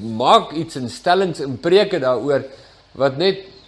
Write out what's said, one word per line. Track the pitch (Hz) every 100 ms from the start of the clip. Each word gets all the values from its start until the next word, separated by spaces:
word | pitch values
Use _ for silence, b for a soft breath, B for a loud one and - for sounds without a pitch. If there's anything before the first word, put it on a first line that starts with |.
| 110 110
maak | 135 220 -
iets | 151 160 143
in | 123
stellings | - 180 180 190 156
en | 139 123
preke | 170 190 208 170
daaroor, | 131 123 135 139 - b b b _
wat | - 135 135
net, | 185 190 - -